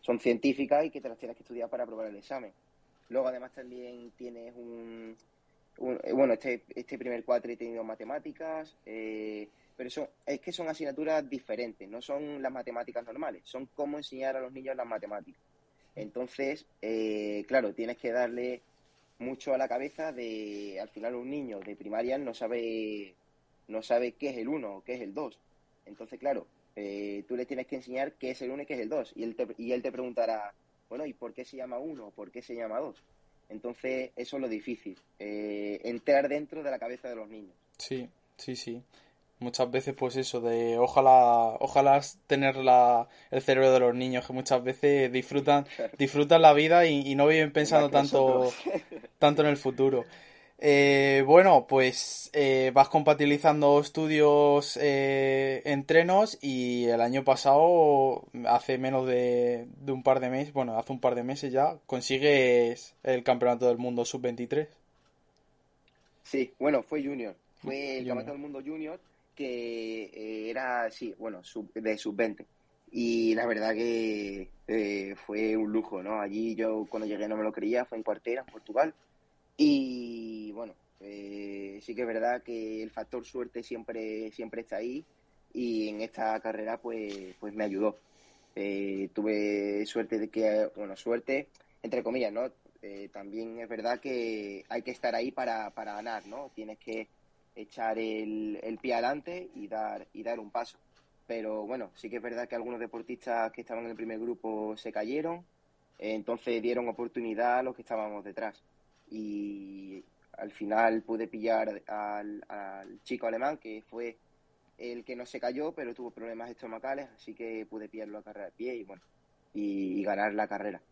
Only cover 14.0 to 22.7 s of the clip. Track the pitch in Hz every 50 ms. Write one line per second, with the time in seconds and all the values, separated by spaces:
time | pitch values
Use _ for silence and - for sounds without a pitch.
14 | 143 - - 131 131 135 135 131 131 127 131 135 131 135 131 127 123 117 113 107
15 | 104 101 104 104 90 - 127 _ _ _ _ _ _ _ _ _ _ _ _ -
16 | 107 107 - 123 127 123 - - 135 135 151 156 - _ _ _ - 107 113 110
17 | 110 110 107 107 104 104 104 104 98 - 127 131 123 104 92 - 117 120 123 _
18 | - 123 117 123 123 117 120 123 123 123 127 120 _ _ _ _ _ _ _ _
19 | _ _ _ _ 117 123 135 127 - 147 135 - 135 123 117 127 135 143 - -
20 | 160 160 143 123 123 113 110 110 107 104 104 101 101 101 98 92 101 - _ -
21 | 107 117 123 123 120 131 139 147 139 127 107 98 92 - 104 - - 101 104 110
22 | 120 123 131 139 143 127 113 - 123 110 120 120 117 117